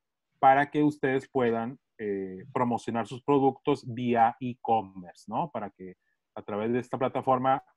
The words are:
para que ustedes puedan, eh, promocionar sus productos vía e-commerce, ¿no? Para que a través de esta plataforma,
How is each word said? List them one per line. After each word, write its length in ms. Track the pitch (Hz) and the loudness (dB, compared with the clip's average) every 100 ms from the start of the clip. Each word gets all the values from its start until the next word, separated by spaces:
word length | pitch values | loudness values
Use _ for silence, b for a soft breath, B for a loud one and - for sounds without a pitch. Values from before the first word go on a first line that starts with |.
| _ _ _ _ | _ _ _ _
para 320 | 135 139 139 | 4 6 4
que 100 | 151 | 2
ustedes 480 | 147 147 139 135 - | 2 2 0 0 -2
puedan, 480 | 131 120 113 117 135 _ - | 0 0 0 -4 -10 _ -10
eh, 480 | 104 98 95 92 - | -6 -4 -6 -10 -6
promocionar 520 | 127 120 110 - 117 107 | -2 0 -2 -2 -4 -4
sus 160 | 123 | -6
productos 600 | - 143 135 - 151 139 127 | 0 2 2 0 -2 -2 -4
vía 440 | 117 123 117 113 - | -4 0 4 4 2
e-commerce, 840 | 123 117 - 110 95 95 87 - - | -8 -6 -2 0 -2 -12 -18 -18 -8
¿no? 240 | 123 165 | -6 -6
Para 200 | 113 101 | -8 -10
que 260 | - 92 - _ _ _ 107 | -12 -18 -20 _ _ _ -16
a 60 | |
través 300 | 104 104 113 | -8 -4 -2
de 80 | 123 | -2
esta 180 | 120 123 | -4 -4
plataforma, 680 | 127 131 135 127 135 135 - | -4 -2 0 2 2 0 -4